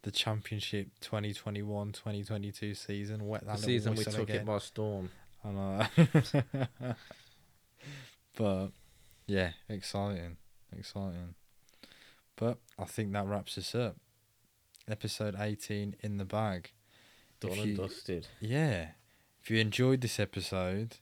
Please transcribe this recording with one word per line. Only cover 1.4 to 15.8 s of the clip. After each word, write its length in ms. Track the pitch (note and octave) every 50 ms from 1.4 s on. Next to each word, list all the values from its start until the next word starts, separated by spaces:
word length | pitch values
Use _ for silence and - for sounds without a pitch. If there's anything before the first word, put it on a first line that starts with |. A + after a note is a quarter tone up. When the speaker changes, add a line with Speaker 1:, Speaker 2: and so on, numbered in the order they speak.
| - G#2+ G#2 G#2 G#2 G#2 G#2 G2+ G2+ G#2
Speaker 1:
twenty 320 | G2+ - - A2+ G#2 G2+ G2+
twenty-two 520 | - A2 G#2 G2+ G2+ F#2+ - - G#2 G2+
season. 520 | - - - G2+ G2+ G2+ G2+ G#2+ G#2+ G#2 G#2
Wet 140 | A2 G#2+
that 60 | G#2 G#2
Speaker 2:
The 60 | G#2+
Speaker 1:
little 120 | G#2 G#2 A2+
Speaker 2:
season 240 | B2 A#2 G#2 A2 A2
we 40 | A2
Speaker 1:
whistle 140 | G#2+ G#2+ G#2
Speaker 2:
took 160 | G#2+ A2 G#2
it 40 | G#2+
Speaker 1:
again. 120 | G#2+ G#2
Speaker 2:
by 120 | G#2+ G#2+ G2+
storm. 500 | - - - - G#2+ G#2+ G#2 G2 F#2 F2+ - - - - - - -
Speaker 1:
I 60 | G#2+
know. 1500 | G2 G2 G2 F#2+ F#2+ G2 A2 - - - E3 - - D#3+ B2+ - - C#3+ B2+ - - C#3 C3 - - - B2+ B2+ A#2
<laughs> 0 | - - - - - - - - - - _ - - _ _ _ _ - C#3+ C#3+ C#3 C3 - - _ _ _ _
But, 340 | - A2+ G2+ F#2+ F#2+ F#2+ G2 - - - - - - - - - - - -
yeah, 240 | G2+ F#2+ F#2 F2 E2 - - -
exciting. 680 | A2 G2 - - - G2+ G2 G2+ G2+ F2+ E2+ E2+ E2+ - - - - - - - - -
Exciting. 580 | F#2+ - - G2+ G2 F#2+ F2 F2 F2 F2 E2+ - - - _ - - - - - - - - - - - - - _ _ _
But 220 | - A2+ A#2 A#2+ A#2+ - - - -
I 60 | F#2+
think 280 | - - - A2 G2+ G2
that 140 | G#2 G2+ G2
wraps 300 | G2+ G2+ F#2+ - - -
us 180 | F#2 - -
up. 200 | A#2 B2 G#2+ F2 - _ _ _ _ _ _ _ _ _ _ _ _ _ _ _ - - -
Episode 460 | A2 G#2+ - A2 - - G#2+ G#2 F#2+ F#2+
eighteen 560 | G#2 G#2+ G#2+ G#2 - - G#2+ G#2